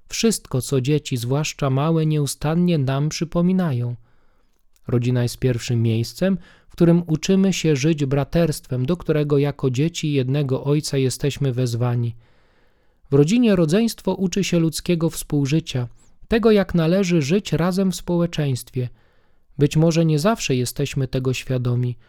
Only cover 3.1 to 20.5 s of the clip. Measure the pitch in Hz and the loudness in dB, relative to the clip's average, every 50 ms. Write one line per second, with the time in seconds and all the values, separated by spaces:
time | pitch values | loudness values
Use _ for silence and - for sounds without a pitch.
3.1 | - - 170 - - 175 175 180 190 185 180 160 127 120 120 120 120 - - _ | -4 -4 -6 -4 -2 0 0 2 2 0 0 0 -2 -2 -4 -4 -6 -10 -14 _
4.1 | _ _ _ _ _ _ _ _ _ _ _ _ _ _ _ - 123 120 120 123 | _ _ _ _ _ _ _ _ _ _ _ _ _ _ _ -2 -2 0 0 2
5.1 | 123 123 120 117 - - - 127 123 113 - - 120 117 113 117 110 113 117 - | 0 0 0 -2 -2 -2 -2 -2 -2 -2 -4 -2 -2 0 0 0 0 0 -2 -4
6.1 | - - 180 190 196 175 - - - _ _ _ - - 175 165 170 175 170 - | -4 -2 0 0 0 -2 -6 -12 -20 _ _ _ 0 2 4 6 6 4 2 0
7.1 | 156 147 - - 196 190 190 196 175 - - 160 151 131 131 160 170 147 147 131 | -2 -2 0 2 2 4 4 2 0 0 2 0 2 2 2 0 0 0 0 0
8.1 | 139 143 135 - - 170 170 160 147 - - - 131 123 127 135 175 175 - - | 0 -2 -2 0 0 0 0 0 -2 -4 -6 -6 -4 -2 -2 -2 -2 -2 -2 -2
9.1 | 156 151 151 147 147 139 143 143 139 - - 135 127 123 151 165 170 - - 151 | 0 0 0 2 2 2 2 0 -2 -2 -2 -2 0 0 -2 -2 -2 -4 -4 -2
10.1 | 143 139 127 127 135 147 147 127 135 - - 139 147 151 151 - - 139 131 127 | 0 0 0 0 0 -2 0 -2 -2 -2 0 0 0 0 0 -2 -2 0 0 0
11.1 | - - - 143 - - 143 135 120 123 127 120 117 113 123 123 120 120 117 117 | -2 -2 -4 -4 -2 -2 -2 -2 -2 -2 -2 -2 -2 -2 -2 -2 -2 -2 -2 -4
12.1 | 117 - - _ _ _ _ _ _ _ _ _ _ _ _ _ _ _ _ - | -6 -10 -16 _ _ _ _ _ _ _ _ _ _ _ _ _ _ _ _ 2
13.1 | 139 139 147 160 220 247 247 220 196 180 170 147 165 214 233 226 - - - 190 | 4 4 6 6 4 4 4 4 4 4 4 2 2 2 2 0 -2 -4 -4 -4
14.1 | 190 - 196 180 - 202 180 - 175 170 165 160 - - - - 175 160 165 160 | -4 -2 -2 -2 -2 -2 -2 0 2 2 2 0 -2 -4 -2 -2 -2 0 0 -2
15.1 | - - - - 151 147 139 131 147 165 165 - - 131 120 120 - - _ _ | -4 -6 -8 -2 -2 0 0 2 0 0 -2 -2 -4 -6 -6 -6 -10 -16 _ _
16.1 | - - - - 220 240 202 226 214 202 185 - - 170 160 160 180 196 202 175 | -20 -14 -6 -2 0 2 4 4 4 4 2 2 0 0 2 2 2 2 2 2
17.1 | 175 165 139 127 175 208 - - 151 151 165 185 175 190 196 190 175 - - - | 2 0 2 2 0 0 0 0 -2 0 0 0 0 0 0 -2 -2 -4 -4 -4
18.1 | 175 170 170 170 - - 147 139 131 120 - - - 127 123 117 - _ _ _ | -2 0 -2 -2 -2 -2 -2 -2 -2 -4 -6 -8 -8 -6 -6 -6 -8 _ _ _
19.1 | _ _ _ _ _ _ _ _ - - 143 143 - 156 160 170 156 165 165 160 | _ _ _ _ _ _ _ _ -2 0 0 2 4 4 2 4 4 2 2 2
20.1 | 156 147 151 214 226 220 - - | 2 2 2 0 0 0 0 -2